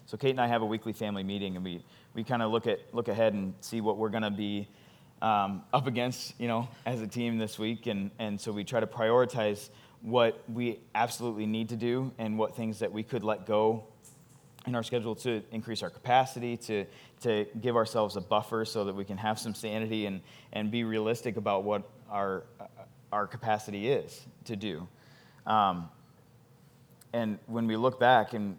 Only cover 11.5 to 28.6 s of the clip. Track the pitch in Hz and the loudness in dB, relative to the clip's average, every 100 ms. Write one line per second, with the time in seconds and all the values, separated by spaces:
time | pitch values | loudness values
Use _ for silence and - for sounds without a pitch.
11.5 | 110 110 113 120 123 131 - 110 107 107 | -2 -2 -2 0 0 -2 -4 -4 0 0
12.5 | - 110 107 104 107 110 120 104 104 95 | 0 -6 -2 -4 -4 -4 -2 0 -2 2
13.5 | 107 110 110 - - - - - - - | 4 4 2 -4 -20 -20 -20 -20 -20 -20
14.5 | - - 120 110 123 113 107 123 113 98 | -12 -4 -4 0 -2 -2 -4 -2 -2 -4
15.5 | 113 110 107 90 - - 127 131 123 120 | -8 -6 -6 -6 -8 4 4 4 -2 -4
16.5 | 120 - 107 95 - - - 120 107 104 | -4 -2 -2 -2 -10 -20 -6 0 2 0
17.5 | 113 123 117 110 117 104 101 90 107 - | -2 2 4 4 2 0 -2 0 0 2
18.5 | 113 110 110 101 98 98 98 107 110 117 | -2 -2 -2 -2 -2 -6 -4 -2 -2 -4
19.5 | 101 110 107 110 110 104 95 - - - | -6 -4 -4 -2 -2 -2 -4 -10 -20 -12
20.5 | 104 107 117 113 110 107 113 123 110 104 | -6 -2 -2 0 0 0 0 -2 -4 0
21.5 | 98 101 104 - - - 104 98 95 - | 0 2 0 -2 -16 -8 -4 -2 -2 -8
22.5 | - - - - - - - 202 110 117 | -18 -20 -20 -20 -20 -6 -2 -2 -4 -2
23.5 | 107 107 101 113 127 78 - - - - | -2 -2 -4 0 0 -2 -12 -20 -20 -10
24.5 | 107 104 78 87 - - - - - - | -6 -6 -6 -10 -16 -20 -20 -20 -10 0
25.5 | 110 98 87 82 - - - - - _ | 4 4 2 -6 -14 -20 -20 -20 -20 _
26.5 | - - - - - - 120 110 104 - | -20 -20 -20 -20 -20 -6 -2 -2 -4 -6
27.5 | 113 113 110 127 127 120 123 107 113 101 | -2 0 2 2 6 8 8 6 -2 -4
28.5 | 90 | -6